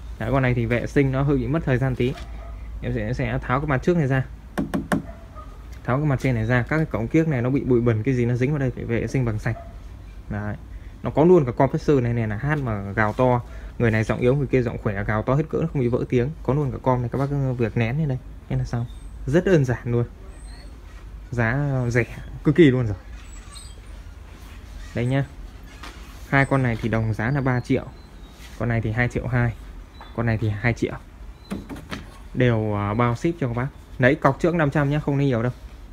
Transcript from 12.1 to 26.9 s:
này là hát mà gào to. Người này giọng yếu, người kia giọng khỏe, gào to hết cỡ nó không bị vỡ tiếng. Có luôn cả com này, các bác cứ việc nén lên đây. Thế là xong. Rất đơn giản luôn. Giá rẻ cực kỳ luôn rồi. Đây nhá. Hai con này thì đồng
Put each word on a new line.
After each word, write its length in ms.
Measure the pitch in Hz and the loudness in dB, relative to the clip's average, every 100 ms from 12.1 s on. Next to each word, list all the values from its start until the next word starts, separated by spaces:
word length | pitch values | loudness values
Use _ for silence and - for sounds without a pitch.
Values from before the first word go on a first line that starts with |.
này 140 | 117 107 | 0 -2
là 80 | 104 | -2
hát 220 | 139 151 | -2 -2
mà 280 | 127 104 98 98 | -2 -4 -2 0
gào 180 | 107 | 2
to. 280 | 107 127 120 - - - - | 4 4 4 0 -12 -10 0
Người 120 | 117 | 2
này 120 | 110 | 2
giọng 160 | 107 113 | 2 2
yếu, 160 | 123 143 | 2 2
người 120 | 127 | 2
kia 140 | 131 | 2
giọng 160 | 117 110 | 2 -2
khỏe, 200 | 117 98 | -2 -2
gào 200 | 101 107 | -2 0
to 100 | 113 139 | 2 2
hết 80 | 156 | 2
cỡ 80 | 160 | -2
nó 60 | 165 | 0
không 80 | 147 | 0
bị 60 | 120 | 0
vỡ 120 | 123 - | 0 2
tiếng. 200 | 123 127 165 | 0 0 -2
Có 100 | - | 0
luôn 180 | 143 135 | 0 0
cả 60 | 107 | -2
com 180 | 131 127 | 0 2
này, 80 | 120 | 0
các 100 | 123 | -2
bác 60 | 139 | -2
cứ 240 | 143 131 | 0 0
việc 240 | 120 110 120 | 0 0 0
nén 200 | 113 147 | 0 0
lên 100 | 151 | -2
đây. 100 | 131 - - - | -2 -6 -14 -4
Thế 60 | 131 | -4
là 80 | |
xong. 220 | 131 120 120 - - - - | -2 -2 -4 -8 -14 -10 0
Rất 200 | 160 190 | 2 6
đơn 200 | 170 123 | 4 4
giản 140 | 117 123 | 0 0
luôn. 200 | 120 117 - - - - - - - - - - - - | 0 0 -6 -16 -16 -16 -16 -16 -16 -16 -16 -16 -16 -6
Giá 260 | 120 113 135 143 131 120 | 0 2 2 0 0 2
rẻ 180 | 120 117 - - - | 2 0 -4 -12 -2
cực 120 | 160 147 | 4 8
kỳ 160 | 147 | 8
luôn 140 | 127 113 | 8 2
rồi. 100 | 98 - - - - - - - - - - - - - - - - - - - 117 | -2 -8 -16 -16 -16 -16 -16 -16 -16 -16 -16 -16 -16 -18 -18 -16 -16 -14 -14 -8 -4
Đây 100 | 120 | 0
nhá. 200 | 135 131 - - - - - - - - - - | 0 -2 -8 -16 -16 -18 -16 -16 -16 -16 -16 0
Hai 160 | 139 135 | 2 4
con 180 | 135 | 4
này 140 | 127 110 | 2 0
thì 80 | |
đồng 240 | 113 | 0